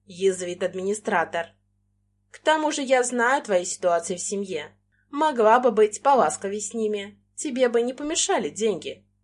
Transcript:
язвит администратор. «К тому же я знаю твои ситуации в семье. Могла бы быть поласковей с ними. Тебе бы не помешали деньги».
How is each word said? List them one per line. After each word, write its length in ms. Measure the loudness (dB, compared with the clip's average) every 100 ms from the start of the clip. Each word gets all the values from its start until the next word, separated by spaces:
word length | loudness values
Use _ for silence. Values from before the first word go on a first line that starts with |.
| -20
язвит 580 | -2 0 0 -4 -4
администратор. 840 | -4 -4 -4 -4 0 0 0 -4 -8 _ _ _ _ _ _ _ _
«К 80 | -4
тому 320 | 0 2 0
же 100 | -2
я 220 | 2 2
знаю 400 | 2 0 2 0
твои 220 | 0 0 -2
ситуации 500 | -2 0 0 0 -6
в 60 |
семье. 560 | -6 -6 -6 -8 -10 _ _ _ _
Могла 500 | -2 0 4 6 6
бы 120 | 4
быть 300 | 4 2 2
поласковей 600 | 2 4 4 0 -6 -8
с 120 | -8
ними. 460 | -4 -4 -4 -8 -16 _ -12
Тебе 340 | -8 0 2
бы 120 | 2
не 120 | -2
помешали 560 | -4 -4 -2 0 0 -2
деньги». 540 | -2 -2 -2 -6 -12 _ _